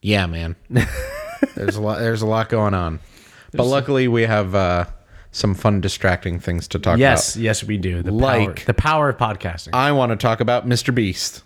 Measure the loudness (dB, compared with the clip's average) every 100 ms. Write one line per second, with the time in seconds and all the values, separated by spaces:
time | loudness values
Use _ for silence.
0 | 2 0 0 -4 -6 -8 -2 0 0 -4
1 | -8 -10 -12 -4 -4 -2 -8 -4 -4 -2
2 | -2 -2 0 -2 0 0 0 0 -2 -6
3 | -12 -20 -20 -20 -12 -2 2 2 2 2
4 | 2 2 2 2 2 0 2 0 -2 -8
5 | _ -20 -16 -2 -2 2 2 2 0 -2
6 | 0 0 -2 -4 -4 -4 -4 -4 2 4
7 | 4 4 0 -2 -2 -2 -2 -4 -2 -2
8 | -2 0 2 2 0 -2 -2 2 2 4
9 | 2 0 -2 -2 -6 -8 -4 0 2 4
10 | 2 2 0 2 2 2 2 0 2 0
11 | 0 -2 -6 -8